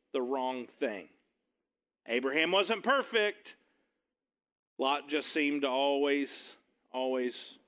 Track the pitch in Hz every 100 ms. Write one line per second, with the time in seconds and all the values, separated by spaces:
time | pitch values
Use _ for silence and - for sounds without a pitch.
0 | _ 135 123 135 127 127 117 - 135 101
1 | 85 _ _ _ _ _ _ _ _ _
2 | - 120 131 147 160 185 202 220 208 277
3 | - 226 208 - - - _ _ _ _
4 | _ _ _ _ _ _ _ - 135 143
5 | 143 147 - 160 143 143 139 131 143 139
6 | 143 143 139 - - - _ _ _ 127
7 | 131 131 123 - - -